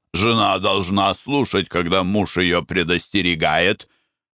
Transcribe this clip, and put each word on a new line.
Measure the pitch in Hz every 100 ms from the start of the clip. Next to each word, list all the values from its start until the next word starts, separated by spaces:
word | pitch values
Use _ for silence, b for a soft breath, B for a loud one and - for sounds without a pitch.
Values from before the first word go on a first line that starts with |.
| _
жена | 82 110 113 101 95
должна | 98 98 90 98 98
слушать, | 92 - 143 120 98 92
когда | 85 85 92
муж | 92 104 95 -
её | 90 87
предостерегает». | 80 92 82 87 - 101 87 82 80 78 90 104 - _ _ _ _